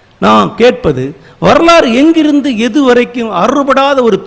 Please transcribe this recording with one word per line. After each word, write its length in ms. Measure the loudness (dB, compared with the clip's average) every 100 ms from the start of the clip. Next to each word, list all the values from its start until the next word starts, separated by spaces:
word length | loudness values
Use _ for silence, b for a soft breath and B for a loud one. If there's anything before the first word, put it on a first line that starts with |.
| b _ 0
நான் 220 | 0 0 0
கேட்பது, 420 | 0 0 -4 -4 -8 -12 B B
வரலாறு 480 | 0 2 2 2 2 2
எங்கிருந்து 480 | 2 2 0 0 -2 -2 -2
எது 120 | 0
வரைக்கும் 480 | 2 2 0 -6 -6 -2
அறுபடாத 540 | -2 0 0 0 0 0 0
ஒரு 100 | 0